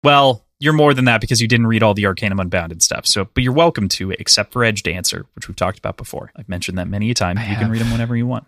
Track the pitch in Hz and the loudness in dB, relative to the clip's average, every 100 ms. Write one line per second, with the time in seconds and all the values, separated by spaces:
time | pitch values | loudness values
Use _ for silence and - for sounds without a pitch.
0 | 143 143 139 117 _ _ 143 156 147 131 | 6 6 4 2 _ _ 0 4 4 4
1 | 127 113 - 117 113 120 113 113 110 101 | 4 2 2 0 2 2 4 4 2 2
2 | 101 92 107 98 90 92 85 85 - - | 0 0 -2 -2 -2 -4 -4 -2 -2 -2
3 | - 104 95 - 127 135 170 139 98 - | -2 -2 -2 -2 0 2 2 2 -4 -2
4 | 95 - - - 104 123 117 104 - 90 | -6 -6 0 0 0 0 0 0 -4 -4
5 | - - - - - 95 90 95 101 - | -4 -6 -12 -18 -16 -4 -4 -2 -8 -10
6 | - - - - 101 90 - 92 90 101 | -10 -12 -14 -18 -10 -8 -6 -6 -4 -4
7 | 110 120 90 95 110 104 113 113 117 113 | -2 0 -2 -2 -4 -2 -2 0 0 0
8 | 117 117 120 120 | -2 -2 -2 -4